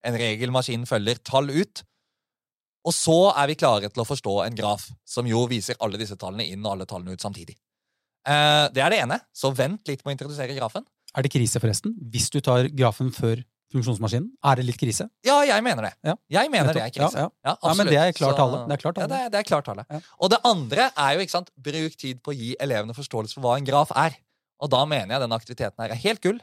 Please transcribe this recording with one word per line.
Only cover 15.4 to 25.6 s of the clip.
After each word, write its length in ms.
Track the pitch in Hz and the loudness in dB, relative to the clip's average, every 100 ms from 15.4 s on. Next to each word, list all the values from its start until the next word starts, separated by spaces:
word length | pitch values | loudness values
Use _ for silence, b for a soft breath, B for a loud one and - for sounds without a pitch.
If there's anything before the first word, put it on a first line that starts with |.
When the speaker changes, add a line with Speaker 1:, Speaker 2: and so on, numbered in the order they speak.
Speaker 1:
jeg 200 | 285 208 | 4 2
mener 240 | 233 131 107 | 0 -2 -4
det. 40 | - | -4
Speaker 2:
Ja. 100 | 151 180 _ | -4 -4 _
Speaker 1:
Jeg 200 | 160 285 | 0 2
mener 200 | 247 143 | 2 2
Speaker 2:
Nettopp. 80 | 147 | 0
Speaker 1:
det 60 | 113 | -4
er 80 | |
krise. 240 | 135 147 131 | 0 0 0
Speaker 2:
Ja, 80 | 165 | -4
ja. 40 | _ | _
Speaker 1:
Ja, 60 | - | -6
Speaker 2:
Ja, 60 | - | -2
men 80 | 170 | 0
Speaker 1:
absolutt. 200 | 180 202 | 2 4
Speaker 2:
det 80 | 147 | 4
er 140 | 175 | 4
klar 200 | 165 139 | 2 0
Speaker 1:
Så 40 | 139 | 4
Speaker 2:
tale. 240 | 131 127 120 | 2 0 -4
Det 40 | |
er 100 | 143 | -4
klar 120 | 156 | -4
tale. 80 | 175 | -4
Speaker 1:
Ja, 60 | 196 | -4
det 100 | 269 | -2
er, 100 | 247 | -2
det 80 | 202 | -2
er 80 | 208 | 0
klar 140 | 156 | -2
tale. 200 | 139 101 - | -2 -12 -10
Speaker 2:
Ja. 100 | 151 B B | -14 B B
Speaker 1:
Og 100 | 190 | 2
det 80 | 226 | 4
andre 420 | 247 190 123 156 262 - | 4 2 0 2 2 2
er 140 | 139 | 2
jo, 60 | 156 | 2
ikke 140 | 185 180 | 0 -4
sant, 140 | 180 _ | -6 _
bruk 400 | 139 156 160 - | -8 -4 -6 -6
tid 260 | 135 123 | -10 -8
på 100 | - | -8
å 60 | 139 | -8
gi 160 | 117 131 | -6 -4
elevene 340 | 139 110 107 117 | -2 -2 -2 -10
forståelse 380 | 143 113 110 | -8 -6 -6
for 100 | - | -4
hva 120 | 123 127 | 0 0
en 100 | 139 | 2
graf 240 | 143 156 | 2 4
er. 220 | - 156 - _ _ _ _ | 2 0 -2 _ _ _ _
Og 100 | 139 | 0
da 140 | 127 151 | 2 2
mener 280 | 143 95 | 0 -2
jeg 60 | 131 | -2
den 160 | 120 113 | -2 -4
aktiviteten 480 | - 123 | -6 -6